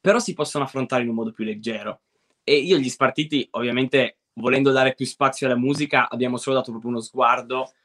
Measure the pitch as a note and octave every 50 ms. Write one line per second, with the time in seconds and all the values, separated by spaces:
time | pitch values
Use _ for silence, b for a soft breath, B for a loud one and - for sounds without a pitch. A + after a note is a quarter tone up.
0 | _ F3+ G#3 A#3+ A3+ - - - D3+ - - D3+ C#3 B2+ - C3+ C3 A2+ - B2+
1 | A#2+ A#2+ A2+ A2+ A2+ A2 A2 _ A2+ G#2+ G#2+ G#2 A2 A#2 A2+ G#2 G#2 G#2+ - _
2 | _ _ _ _ _ _ _ _ _ - C#3 D3 C3+ F3 F#3 D#3 C3+ B2+ A#2+ -
3 | C3+ B2+ - - D3+ D3+ D3+ C#3+ - _ _ A2+ A#2 A#2+ A#2+ B2+ C3 B2+ - C#3
4 | B2 A2+ - _ _ _ _ - A2+ B2+ C3 C#3 C#3 C#3 C3 C3 C3 C3 B2+ _
5 | C3+ B2 - _ C#3+ C3+ B2+ - - C3 B2 A#2+ B2 C3+ C#3+ - D3 C#3+ - C3+
6 | B2 - - A#2+ B2 B2+ B2 A#2 - - C3+ C3 B2+ - A2+ A2 A2 A#2+ A#2+ A#2
7 | A2 - _ B2+ B2 A#2 B2 B2 A#2+ A#2 B2+ B2+ C3 - _ _